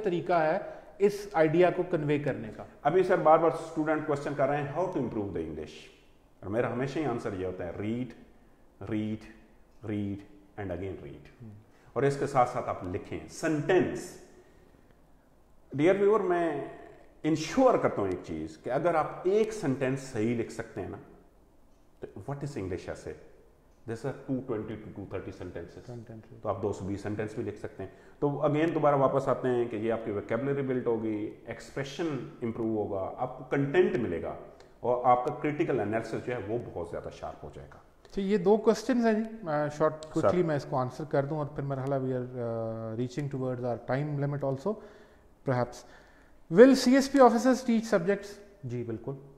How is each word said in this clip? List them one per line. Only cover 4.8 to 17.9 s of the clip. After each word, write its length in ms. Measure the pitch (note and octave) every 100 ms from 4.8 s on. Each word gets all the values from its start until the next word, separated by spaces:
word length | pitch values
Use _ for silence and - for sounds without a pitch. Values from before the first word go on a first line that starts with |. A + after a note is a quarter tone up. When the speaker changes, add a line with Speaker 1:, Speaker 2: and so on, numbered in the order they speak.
| F#3
Speaker 2:
to 160 | C#3+
improve 320 | A#2+ A2 G2
the 80 | F2
English, 320 | D#2+ D#2 D2+ - - - - - _ _
और 60 | F#2+
मेरा 200 | A2 A#2+
हमेशा 320 | A#2+ C#3 D#3+
ही 60 | C#3+
answer 280 | A#2 A#2
ये 120 | F#2+ F#2
होता 180 | F2+
है, 100 | F2 E2+
read, 360 | G#2 A#2+ B2+ - - - - _ - - G2
read, 360 | G#2+ G#2+ G#2+ - - - - - - G#2+
read 340 | G#2 G2+ G2 - - - -
and 160 | G2 F2
again 200 | F#2+ D2
read। 260 | C#2+ - - -
Speaker 1:
हम्म। 120 | A2+ G2+ - - - A#2
Speaker 2:
और 80 |
इसके 220 | C#3 C#3 C#3
साथ 200 | C3+ A#2+
साथ 220 | B2 -
आप 120 | - F2+
लिखें 360 | G2+ - F2 -
sentence। 800 | - D#3+ D3+ C#3+ F#3 - - - - - - - - - - - _ _ - _ _ _ - -
Dear 260 | C3+ E3 G3
viewer, 240 | G3+ G#3+
मैं 480 | F#3 F3 E3 C#3+ - - - - - -
इंश्योर 520 | D#3 D#3 - - B3+ F#3+
करता 240 | B2